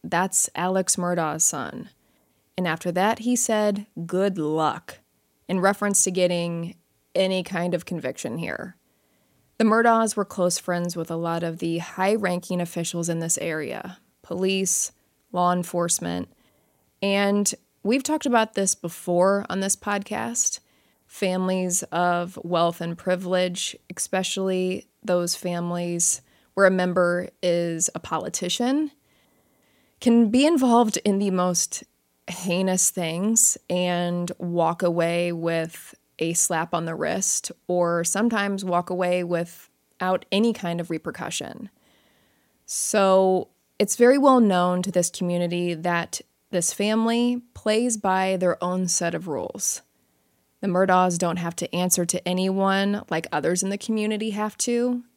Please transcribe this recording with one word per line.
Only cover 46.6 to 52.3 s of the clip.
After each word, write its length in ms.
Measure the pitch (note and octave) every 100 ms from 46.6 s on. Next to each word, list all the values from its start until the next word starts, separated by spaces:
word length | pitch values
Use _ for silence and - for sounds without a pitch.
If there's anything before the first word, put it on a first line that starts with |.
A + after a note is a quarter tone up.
| E3+
family 720 | - G#3 A3 A3+ A#3 A#3+ B3 -
plays 440 | - G#3+ G#3+ B3 A3
by 380 | G3 F#3 F#3+ F#3+
their 260 | F3+ -
own 240 | F3+ F#3 F#3
set 260 | - E3+
of 140 | E3 F3
rules. 560 | C3+ - - - - _ _ _ _ _ _ _ _
The 80 | G3+
Murdaughs 520 | F3+ F#3+ F3+ F#3 F3
don't 180 | F3 F3
have 180 | E3+ E3+
to 180 | - F3
answer 280 | F3+ F3+
to 240 | E3+ F3+
anyone 760 | -